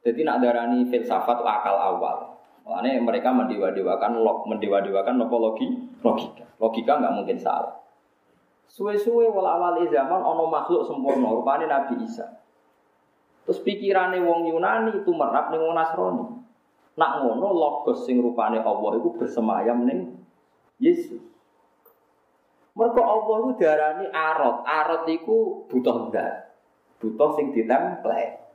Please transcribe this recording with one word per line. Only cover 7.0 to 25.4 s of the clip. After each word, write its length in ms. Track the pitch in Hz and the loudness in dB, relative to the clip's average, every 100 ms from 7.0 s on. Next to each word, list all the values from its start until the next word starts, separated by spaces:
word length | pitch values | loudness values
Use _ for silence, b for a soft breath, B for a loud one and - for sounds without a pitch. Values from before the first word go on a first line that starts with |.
nggak 140 | - 101 | 2 -2
mungkin 240 | 98 90 | -4 -4
salah. 400 | - - - - - _ _ _ _ _ _ _ _ | -2 -4 -4 -10 -20 _ _ _ _ _ _ _ _
Suwe-suwe 560 | - 202 208 233 233 226 | -8 -2 0 2 4 4
wala-wali 640 | 196 185 170 175 170 170 | 4 2 2 2 2 2
zaman 320 | 147 135 185 | 2 2 2
ono 240 | 170 160 160 | 0 2 2
makhluk 400 | 151 - 170 - | 0 2 0 0
sempurna, 480 | 143 131 131 117 | -2 0 2 2
rupane 320 | 113 123 147 156 | 2 2 0 2
Nabi 400 | 139 - - 113 | 0 0 -4 -6
Isa. 240 | - - - _ _ _ _ _ _ _ _ _ _ - | -10 -14 -16 _ _ _ _ _ _ _ _ _ _ -6
Terus 160 | - - | -2 -2
pikirane 560 | 208 196 190 180 180 | -2 0 2 2 0
wong 240 | 175 170 170 | 2 2 0
Yunani 560 | 165 190 226 226 202 | 0 0 0 0 -2
itu 80 | - | -2
merap 400 | 160 131 120 156 | 0 2 0 0
ning 160 | 160 160 | -2 0
wong 80 | |
Nasrani. 560 | 165 160 165 185 180 - - - _ _ _ _ | 0 0 0 -2 -2 -6 -12 -20 _ _ _ _
Nak 320 | - 156 151 131 | -2 0 0 -2
ngono 240 | 113 202 | 0 0
logos 560 | 175 147 - - 123 - | 2 0 0 -2 -2 0
sing 160 | 123 | 0
rupane 400 | 120 117 110 113 | 2 0 0 0
Allah 400 | 113 101 107 110 | 0 0 0 0
iku 160 | 175 - | -2 -2
bersemayam 720 | - - 110 95 104 120 123 | -4 -2 0 0 2 2 0
ning 320 | - 87 - - _ _ _ _ _ | -2 -6 -14 -20 _ _ _ _ _
Yesus. 480 | 285 349 - - - _ _ _ _ _ _ _ _ _ _ _ _ _ _ - | 2 2 -2 -12 -18 _ _ _ _ _ _ _ _ _ _ _ _ _ _ 0
Mergo 240 | 233 240 | 2 4
Allah 340 | 226 220 220 220 | 2 2 2 0
iku 100 | 254 247 | 0 2
diarani 480 | 170 151 151 156 185 | 4 4 2 -2 -4
arot. 480 | 151 156 156 135 - 135 | -2 0 2 2 0 -2
Arot 340 | 156 156 165 165 | 0 0 -2 -2
iku 560 | 165 - 226 | -4 0 0